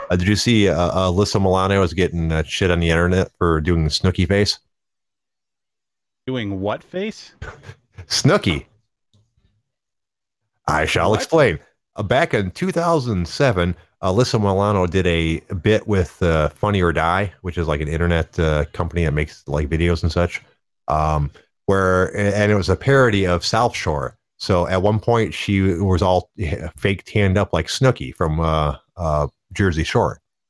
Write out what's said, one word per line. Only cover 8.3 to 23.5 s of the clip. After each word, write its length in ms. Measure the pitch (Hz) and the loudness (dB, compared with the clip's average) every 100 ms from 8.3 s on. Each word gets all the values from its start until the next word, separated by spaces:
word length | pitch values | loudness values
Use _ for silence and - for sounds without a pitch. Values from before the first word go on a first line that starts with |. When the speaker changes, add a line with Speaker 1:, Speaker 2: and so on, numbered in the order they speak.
| 196 104 71 - _ _ _ _ _ _ _ _ _ _ _ _ _ _ _ _ _ _ _ - | 2 0 -4 -6 _ _ _ _ _ _ _ _ _ _ _ _ _ _ _ _ _ _ _ -4
Speaker 1:
I 180 | 76 80 | -2 0
shall 240 | 87 87 | 0 0
Speaker 2:
What? 100 | 107 | 0
Speaker 1:
explain. 380 | - 165 123 78 - _ _ - | 0 2 2 0 -8 _ _ -10
Uh, 80 | |
back 280 | 104 127 165 | -2 0 0
in 200 | 117 95 | -2 -4
two 180 | - 185 | -4 -4
thousand 560 | 175 170 165 120 95 85 | -2 0 0 0 -2 -4
seven, 480 | - 139 92 87 - _ _ | 0 0 2 -2 -4 _ _
Alyssa 380 | 92 95 127 113 | 0 2 2 2
Milano 460 | 101 95 101 101 90 | 2 2 2 2 2
did 200 | 92 87 | 2 2
a 320 | 85 82 80 - | 0 0 -2 -6
bit 340 | 92 104 107 - | -2 2 2 2
with, 340 | 98 85 - | 0 -2 -2
uh, 280 | 87 80 73 | 0 2 0
Funny 300 | - 104 101 | -2 -2 2
or 120 | 87 | 2
Die, 400 | 76 82 90 101 - | 2 0 0 -2 -8
which 160 | 90 87 | -8 -4
is, 80 | 80 | -2
like, 140 | 76 | -2
an 80 | 76 | -2
internet, 500 | 80 87 85 - - | -2 0 0 0 -2
uh, 260 | 80 76 76 | 0 0 -2
company 320 | - 82 87 | -6 -4 -2
that 80 | 80 | 0
makes, 300 | 73 76 - - | -2 -4 -8 -6
like, 200 | 73 71 | -4 -2
videos 340 | 80 87 85 | 0 0 0
and 100 | 85 | 0
such. 280 | 87 87 - - _ _ _ - | 0 -2 -4 -16 _ _ _ -4
Um, 420 | 76 78 76 71 - _ _ - | -2 0 -2 -4 -8 _ _ -2
where, 400 | 98 92 92 92 | 0 2 2 0
a-, 260 | 101 101 | -2 -2
and 160 | 101 104 | 2 2
it 60 | 104 | 2
was 120 | 90 | 0
a 60 | |
parody 500 | 90 131 139 123 101 | 0 2 4 4 2
of 200 | 90 87 | 2 0
South 320 | - | 0